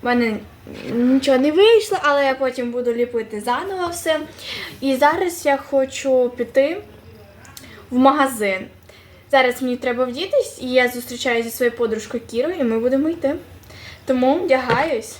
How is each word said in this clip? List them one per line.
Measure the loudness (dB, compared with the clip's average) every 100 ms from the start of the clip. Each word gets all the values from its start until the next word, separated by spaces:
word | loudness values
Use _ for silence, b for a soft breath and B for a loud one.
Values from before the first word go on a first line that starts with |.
У | 0
мене | 0 0 -4 -10 -20 -20 -16 -6
нічого | 0 2 2 4 2
не | 4
вийшло, | 6 6 6 4 -2
але | 2 2
я | 2
потім | 0 -2 -2 -4
буду | -2 -2
ліпити | 0 0 -2 -6 -8
заново | -4 -4 -4 -4 -6
все. | -4 -2 -2 -2 B B B B B
І | -2 2
зараз | 2 2 -2 -2 0
я | 0
хочу | 0 0 0 -2 0 2 2 -2
піти | -2 2 2 0 -10 -20 -20 -20 -20 -20 -20 -20 B B B
в | 4
магазин. | 4 6 0 0 -2 -2 -8 -20 _ B B B B
Зараз | 2 2 0
мені | -4 -4
треба | -4 -2
вдітись, | -4 -4 -2 0 -2 -6
і | 0
я | 2 2
зустрічаюся | -2 -10 -6 -2 -2 -4
зі | -2
своєю | -2 0
подружкою | -2 -2 -6 -10 -6
Кірою, | -4 -2 0
і |
ми | 0 0
будемо | 0 0 0
йти. | -2 -2 -4 -8 -20 B B B B -4
Тому | 0 2
вдягаюсь. | 2 2 0 2 0 0 -2 -6 -16